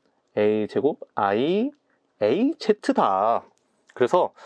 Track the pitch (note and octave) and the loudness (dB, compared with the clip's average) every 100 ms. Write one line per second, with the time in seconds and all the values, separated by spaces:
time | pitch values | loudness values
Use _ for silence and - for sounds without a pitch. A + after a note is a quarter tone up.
0 | _ _ _ - G#2+ G#2+ G#2 G#2 C#3+ - | _ _ _ -2 0 0 -2 -2 -2 -4
1 | - - G2+ G#2 D3 G3 C4+ - _ _ | -8 -2 0 0 0 -2 -4 -8 _ _
2 | _ _ G#2+ E3 C4+ - - G#3 - B3 | _ _ 0 2 0 0 -2 -2 0 0
3 | B2 F#2+ A2 A2+ - _ _ _ _ - | 0 2 0 0 -4 _ _ _ _ -2
4 | B2 - C#3 - | 0 2 0 -6